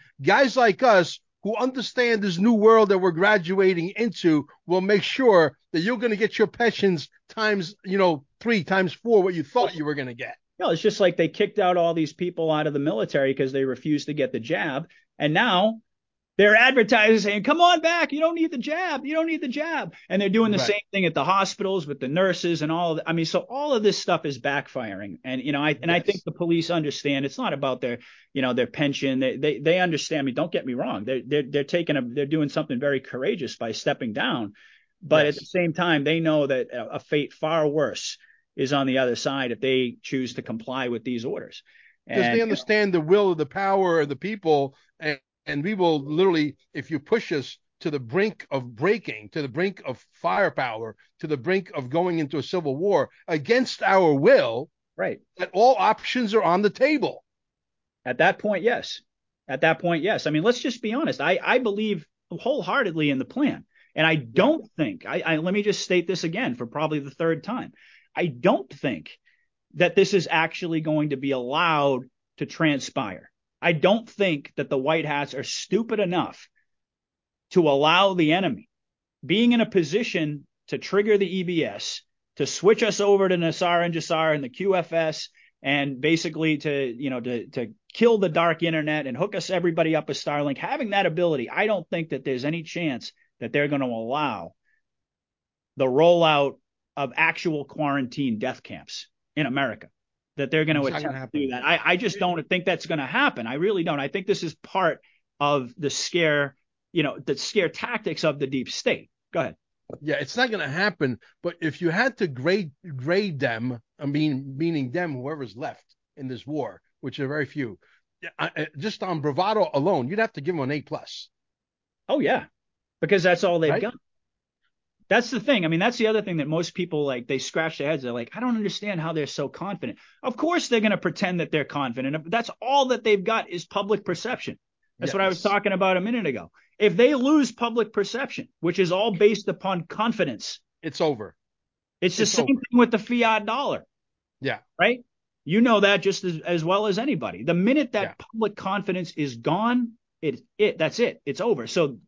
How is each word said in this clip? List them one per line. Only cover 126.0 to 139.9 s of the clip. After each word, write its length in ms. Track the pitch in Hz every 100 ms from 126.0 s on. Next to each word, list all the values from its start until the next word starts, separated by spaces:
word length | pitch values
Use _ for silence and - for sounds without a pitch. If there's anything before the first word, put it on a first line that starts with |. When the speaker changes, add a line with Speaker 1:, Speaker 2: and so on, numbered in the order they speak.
| 220
Speaker 2:
other 140 | 220
thing 160 | 202 165
that 100 | 143
most 280 | 160 170 -
people, 280 | 175 151
like, 220 | 143 123 123
they 120 | 135
scratch 400 | - 165 160 -
their 100 | 143
heads. 140 | 156
They're 80 | 123
like, 160 | 120 120 202
"I 40 |
don't 160 | 247 226
understand 460 | 202 - 208 180
how 120 | 160
they're 120 | 165 139
so 240 | - 135
confident." 480 | - 190 185 - - - _
Of 160 | 262 240
course 300 | 311 349 -
they're 140 | 233
gonna 160 | 214 190
pretend 420 | 180 - 190 175
that 120 | 147
they're 140 | 156 135
confident. 640 | 143 131 120 135 156 160
That's 220 | 226 233 -
all 240 | 233 277 262
that 140 | 240
they've 200 | 226 202
got 260 | 180 220 -
is 160 | 175 -
public 400 | 202 202 208 185
perception. 540 | 165 226 247 - - _ _ _ -
That's 140 | 135
what 80 | 196
I 60 | 190
was 160 | 175
Speaker 1:
Yes. 80 | 208
Speaker 2:
talking 200 | 202 202
about 260 | 185 190 185
a 40 |
minute 260 | 208 240 165
ago. 240 | 110 85 _ _ -
If 180 | 208 175
they 200 | 254 277
lose 360 | 262 311 262
public 400 | - 233 226 220
perception, 580 | 208 196 233 269 - - _
which 200 | 170 175
is 120 | 175
all 240 | 185 226 180
based 320 | 214 220 -
upon 380 | 160 190 180
confidence, 720 | 156